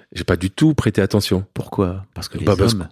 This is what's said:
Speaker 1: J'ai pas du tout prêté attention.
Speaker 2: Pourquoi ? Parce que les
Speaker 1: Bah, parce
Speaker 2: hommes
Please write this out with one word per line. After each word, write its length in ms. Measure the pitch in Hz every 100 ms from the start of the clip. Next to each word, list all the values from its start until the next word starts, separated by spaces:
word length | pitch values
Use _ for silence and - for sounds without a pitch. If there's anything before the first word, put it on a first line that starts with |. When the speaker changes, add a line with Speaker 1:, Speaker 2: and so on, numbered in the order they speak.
| _
Speaker 1:
J'ai 120 | -
pas 120 | 85 90
du 140 | 95
tout 220 | - 156
prêté 280 | 147 120 107
attention. 420 | 95 104 - 92 95
Speaker 2:
Pourquoi ? 520 | - - - 92 95 95
Parce 140 | - -
que 100 | 82
les 60 | 76
Speaker 1:
Bah, 80 | 98
parce 160 | 104
Speaker 2:
hommes 160 | 107 85